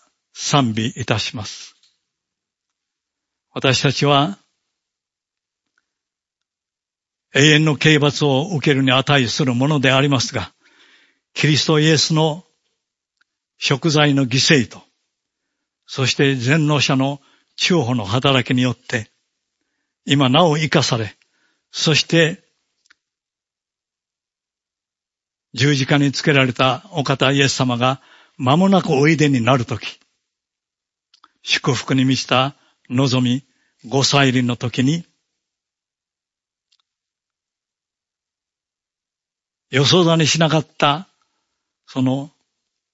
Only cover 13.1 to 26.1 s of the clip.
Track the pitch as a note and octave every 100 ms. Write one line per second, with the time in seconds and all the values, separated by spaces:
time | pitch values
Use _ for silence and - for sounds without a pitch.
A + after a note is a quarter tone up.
13.1 | _ _ _ _ - - C#3 E3+ D3 D3
14.1 | C#3 C3 C3 - D#3 G#2+ - _ _ _
15.1 | _ _ _ _ _ _ _ - - B2+
16.1 | - C#3 C3+ A#2+ D#3+ D3+ D3 - C3+ C3+
17.1 | C#3+ _ _ _ - - F3 A#2 B2 F#2+
18.1 | B2 C#3 C3 - B2+ B2+ A#2 - A#2 G#2
19.1 | _ _ _ _ _ _ _ _ _ -
20.1 | C#3+ C3 C#3 F3 D3+ D#3 D#3+ B2 A#2+ G#2+
21.1 | - _ _ _ _ _ - - C#3+ -
22.1 | E3 D#3 F#3+ _ _ _ _ _ _ _
23.1 | _ _ _ _ _ _ _ _ _ _
24.1 | _ _ _ _ _ _ _ _ _ _
25.1 | _ _ _ _ A2+ C#3 C#3 C3 D3 C#3+